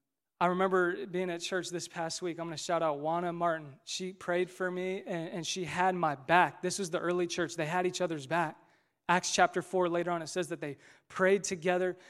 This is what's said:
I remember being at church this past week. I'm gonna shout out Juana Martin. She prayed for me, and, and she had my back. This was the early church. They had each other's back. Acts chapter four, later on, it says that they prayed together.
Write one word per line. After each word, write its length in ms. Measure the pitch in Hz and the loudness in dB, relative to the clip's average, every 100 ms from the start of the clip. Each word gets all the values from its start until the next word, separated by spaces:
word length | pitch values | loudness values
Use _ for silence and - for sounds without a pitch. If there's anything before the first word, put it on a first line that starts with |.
| _ _ _ - | _ _ _ 0
I 60 | 175 | 0
remember 640 | 180 190 185 175 202 233 | 2 2 4 2 0 -6
being 240 | 180 180 | -4 -4
at 100 | 170 | -4
church 300 | - 185 - | -4 -4 -4
this 160 | 170 - | -8 -8
past 340 | 180 165 - | -6 -6 -4
week. 160 | 180 160 | -6 -6
I'm 80 | 165 | -8
gonna 120 | 151 | -6
shout 260 | - 170 | -2 0
out 160 | 160 143 | 2 0
Juana 340 | 156 170 175 | -2 -2 -2
Martin. 400 | 170 175 160 147 143 - | 0 0 -2 -6 -16 -10
She 280 | - 185 | -8 -8
prayed 380 | 190 - 175 180 | -6 -2 0 0
for 180 | - 185 | -2 -4
me, 320 | 180 185 196 277 | -2 -2 -4 -4
and, 220 | 170 160 | -6 -6
and 180 | 175 156 | -6 -6
she 160 | 190 | -6
had 320 | 156 160 185 180 | -4 2 2 4
my 180 | 160 | 2
back. 480 | 139 135 175 156 - | 0 4 6 6 2
This 160 | 180 180 | -4 -4
was 140 | 180 | -4
the 80 | 170 | -2
early 260 | 175 180 170 | 0 0 0
church. 300 | 180 165 170 | -2 -2 -2
They 100 | 151 | -2
had 220 | 180 180 | 0 0
each 140 | 180 | 0
other's 260 | 180 156 131 | -2 -4 -2
back. 280 | 165 156 - _ _ _ _ - | 0 0 -4 _ _ _ _ 2
Acts 240 | 180 - | 2 2
chapter 300 | - 175 185 | 4 4 4
four, 260 | - 185 175 | -2 0 2
later 220 | 175 175 | 2 0
on, 100 | 175 | -2
it 60 | 156 | -4
says 220 | 185 156 | -4 -4
that 120 | 160 | -6
they 160 | 151 139 - - _ | -8 -10 -16 -20 _
prayed 360 | - 185 196 | 2 4 4
together. 540 | 185 185 175 180 185 180 | 2 -2 0 2 0 -4